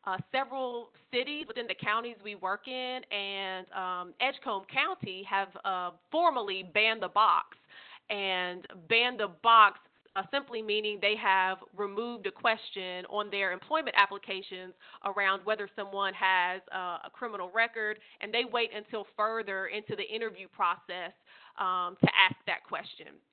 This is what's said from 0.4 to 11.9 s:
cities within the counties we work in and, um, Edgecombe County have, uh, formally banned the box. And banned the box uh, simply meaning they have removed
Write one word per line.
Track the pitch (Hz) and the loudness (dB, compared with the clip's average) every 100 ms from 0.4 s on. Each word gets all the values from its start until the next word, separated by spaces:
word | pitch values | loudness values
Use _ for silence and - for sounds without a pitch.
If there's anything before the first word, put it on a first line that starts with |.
| 269 269 262 240 233 _ _ | -2 -4 -4 -6 -10 _ _
cities | 247 262 294 330 | -2 -2 -6 -8
within | 233 233 | -8 -6
the | 185 | -4
counties | 214 214 240 220 | 0 0 -2 -12
we | 202 202 | -14 -6
work | 185 202 - | -4 -4 -6
in | 254 254 254 - | -6 -6 -6 -6
and, | 202 196 196 190 185 180 | -6 -4 -6 -6 -6 -8
um, | - 185 180 180 - | -6 -4 -6 -8 -2
Edgecombe | 254 262 269 202 190 | -2 -2 -6 -6 -2
County | 269 311 370 - 185 | -2 0 -2 -8 -10
have, | 196 196 190 - | -2 -2 -2 -6
uh, | - 185 180 170 _ | -4 -2 -4 -8 _
formally | 311 339 262 202 190 | 4 4 4 -4 -6
banned | 185 208 220 220 | -2 2 2 2
the | 185 | 0
box. | 208 214 156 - - _ - - - _ | 4 6 4 0 -18 _ -20 -20 -20 _
And | 208 196 185 180 180 - 190 165 | -4 -2 -2 -2 -6 -14 -18 0
banned | 226 247 240 | 2 2 0
the | 208 | -6
box | 170 233 226 208 - _ _ _ 196 | 0 8 10 10 6 _ _ _ -8
uh, | 190 | -2
simply | 277 277 233 | -4 -4 -8
meaning | 214 214 214 208 | -2 0 0 0
they | 202 208 | 0 2
have | 208 190 185 190 - 185 | 4 4 4 0 -10 -6
removed | 202 | -6